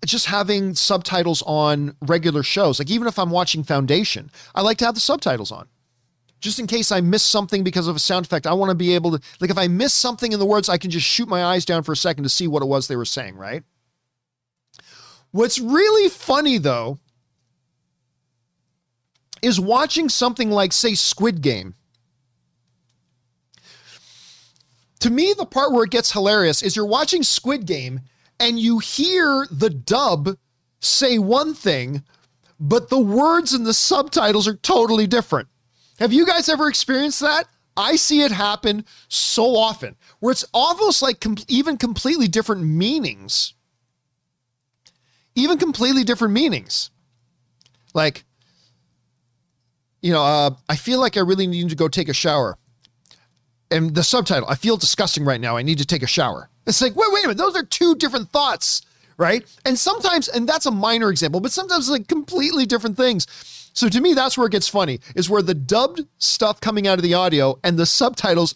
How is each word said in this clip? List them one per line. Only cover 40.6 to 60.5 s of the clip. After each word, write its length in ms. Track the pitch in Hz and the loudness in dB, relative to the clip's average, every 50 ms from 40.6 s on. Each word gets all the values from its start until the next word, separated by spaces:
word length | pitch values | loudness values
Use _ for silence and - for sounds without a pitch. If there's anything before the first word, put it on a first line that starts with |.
| 262 330 349 359 427 415 - - 269 | 2 2 2 2 2 2 2 2 0
like, 180 | 262 240 - | -2 -2 -2
com-, 160 | - 220 214 202 - | -4 -6 -6 -6 -4
even 300 | - 254 254 285 320 294 | 0 0 0 2 0 -2
completely 500 | 226 - 240 214 - - 262 330 339 240 | -2 -2 -4 -4 -4 -2 -2 0 2 0
different 360 | 190 165 220 220 - 214 190 165 | 2 2 0 0 0 -2 -2 -2
meanings. 920 | 156 156 165 185 226 294 320 240 139 107 98 98 101 - - - - - _ _ _ _ _ _ _ _ _ _ _ _ _ _ _ _ _ _ _ _ _ _ _ _ _ _ _ _ _ _ _ _ _ _ _ _ | 0 0 0 0 0 0 -2 -4 -6 -8 -12 -10 -6 -4 -4 -4 -6 -8 _ _ _ _ _ _ _ _ _ _ _ _ _ _ _ _ _ _ _ _ _ _ _ _ _ _ _ _ _ _ _ _ _ _ _ _
Even 240 | 247 262 311 359 294 | -2 0 2 2 2
completely 440 | 359 330 269 - 240 254 269 269 240 | 0 0 0 0 0 2 2 2 2
different 300 | 208 240 - 233 214 202 | 2 0 0 0 0 2
meanings. 560 | 240 311 302 190 127 95 - - - - - _ _ _ _ _ _ _ _ _ _ _ _ _ _ _ _ _ _ _ _ - | 2 2 0 0 -2 -4 -6 -6 -6 -6 -8 _ _ _ _ _ _ _ _ _ _ _ _ _ _ _ _ _ _ _ _ -2
Like, 300 | 160 156 151 - - - _ _ _ _ _ _ _ _ _ _ _ _ _ _ _ _ _ _ _ _ _ _ _ _ _ _ _ _ _ _ _ _ _ _ _ | 0 0 0 -2 -6 -12 _ _ _ _ _ _ _ _ _ _ _ _ _ _ _ _ _ _ _ _ _ _ _ _ _ _ _ _ _ _ _ _ _ _ _
you 100 | - 175 | -2 0
know, 120 | 170 156 147 | 2 2 4
uh, 280 | 143 151 147 143 143 131 - _ | 4 4 4 2 0 0 -4 _
"I 80 | - 151 | -6 -6
feel 220 | - - 233 254 254 | -4 -2 -2 0 2
like 160 | 262 226 - | 2 2 2
I 60 | 208 | 0
really 260 | 190 175 190 185 190 | 2 2 2 0 0
need 220 | 180 175 175 175 175 | 0 -2 -2 -2 -4
to 60 | 160 | -2
go 120 | 135 165 | 0 0
take 220 | 156 131 190 165 143 | 0 0 -2 -2 -2
a 40 | - | -4
shower." 440 | - - 170 147 147 123 101 90 - _ _ _ _ _ _ _ _ - _ - _ _ _ _ _ _ _ _ _ _ _ | -2 0 0 0 0 0 -2 -4 -10 _ _ _ _ _ _ _ _ -20 _ -20 _ _ _ _ _ _ _ _ _ _ _
And 240 | 165 160 160 165 151 | 0 0 0 0 0
the 80 | 175 165 | 0 0
subtitle, 440 | - - 247 185 - 180 135 113 | 2 0 0 0 0 -2 -2 -2
"I 80 | - 135 | -2 -4
feel 220 | - - 226 226 | -2 0 0 0
disgusting 480 | 208 - - - - 202 180 - 151 147 | 0 0 -2 0 0 -2 -2 -2 -2 -2
right 160 | 139 131 113 | -2 -2 -2
now. 160 | 120 117 117 | -2 -4 -4
I 60 | 117 127 | -2 -2
need 160 | 151 165 139 | 0 0 -2
to 60 | 143 | -2
take 180 | - 175 147 123 | -2 -2 -2 -2
a 40 | |
shower." 420 | - - 175 143 113 87 64 - - _ _ _ | -2 -2 0 0 -2 -2 -6 -10 -16 _ _ _
It's 140 | 226 214 - | -2 0 0
like, 140 | 262 254 196 | 0 0 2
"Wait, 160 | 349 440 427 | 2 2 2
wait 140 | 392 403 403 | 2 2 0
a 20 | 330 | 0
minute. 80 | - | 0
Those 180 | 208 349 403 349 | 0 -2 0 0
are 80 | 370 277 | -2 -4
two 320 | - - - 349 349 320 | -4 -2 2 4 4 4
different 340 | - - 277 233 254 208 - | 4 0 -2 -2 -4 -6 -2
thoughts," 520 | - 285 285 262 214 - - - - - - _ _ _ _ _ _ | 0 0 0 0 -2 -2 -2 -4 -4 -4 -6 _ _ _ _ _ _
right? 260 | - 170 165 208 247 233 - - _ - | 0 2 2 2 0 -2 -8 -16 _ -2
And 140 | 262 254 247 | -2 0 0
sometimes, 480 | - 349 403 - 381 381 349 330 - | 0 0 0 0 0 0 0 0 0
and 200 | - - 240 233 | -2 -2 -2 0
that's 200 | 240 | 0